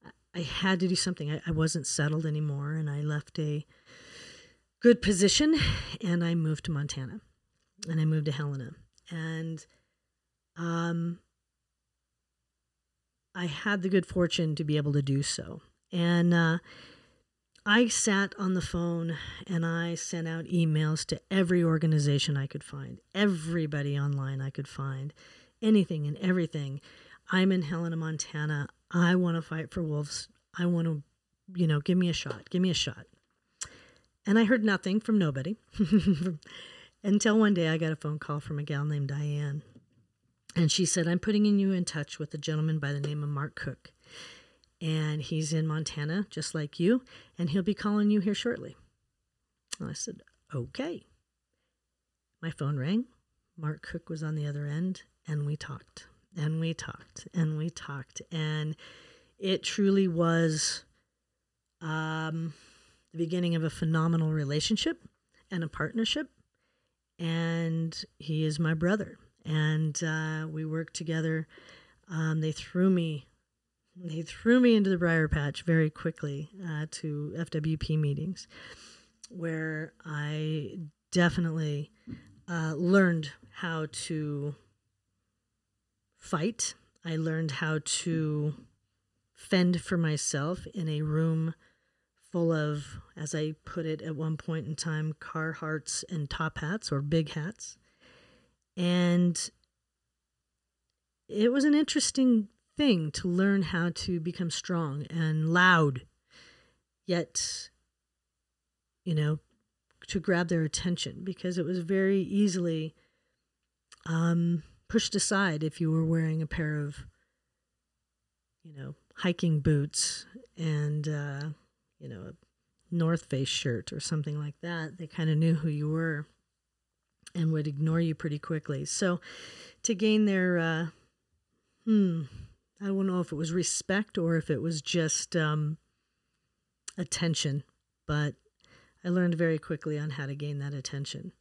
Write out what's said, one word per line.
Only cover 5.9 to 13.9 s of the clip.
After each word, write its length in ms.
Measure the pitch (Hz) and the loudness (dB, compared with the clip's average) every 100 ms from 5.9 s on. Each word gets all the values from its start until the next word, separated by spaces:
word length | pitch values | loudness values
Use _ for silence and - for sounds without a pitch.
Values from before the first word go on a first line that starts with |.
| - | -6
and 180 | 196 175 | -2 0
I 140 | 170 170 | 2 0
moved 300 | 156 151 - | 0 -2 -2
to 60 | |
Montana. 500 | 151 147 - 131 214 _ _ _ _ _ _ 165 | -4 -4 -6 -8 -12 _ _ _ _ _ _ -4
And 120 | 160 | 0
I 60 | 156 | 2
moved 200 | 156 147 | 2 0
to 60 | |
Helena. 400 | 139 147 139 117 - - _ - | -2 -4 -4 -8 -14 -20 _ -14
And, 560 | 170 160 160 165 160 - _ _ _ _ _ _ _ _ - | -8 -6 -6 -6 -10 -14 _ _ _ _ _ _ _ _ -8
um, 600 | 170 170 170 170 170 175 _ _ _ _ _ _ _ _ _ _ _ _ _ _ _ _ _ _ _ _ _ | -4 -2 -2 -2 -4 -6 _ _ _ _ _ _ _ _ _ _ _ _ _ _ _ _ _ _ _ _ _
I 120 | 185 175 | -6 -6
had 360 | 147 - 202 | -2 -2 0
the 80 | 185 | 2